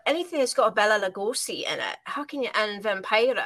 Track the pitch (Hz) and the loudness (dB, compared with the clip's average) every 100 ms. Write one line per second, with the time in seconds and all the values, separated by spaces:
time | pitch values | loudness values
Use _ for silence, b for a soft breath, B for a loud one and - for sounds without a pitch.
0 | - 311 349 320 254 - 220 202 208 214 | -2 -2 -2 0 0 4 2 4 4 4
1 | 196 190 202 254 - 165 - 147 104 - | 2 -2 -4 -2 -4 -6 -4 -4 -4 -6
2 | - 277 285 285 240 - 214 202 214 190 | -8 -8 -6 -4 -2 0 -2 -2 -2 -4
3 | 190 220 240 214 | 0 2 4 2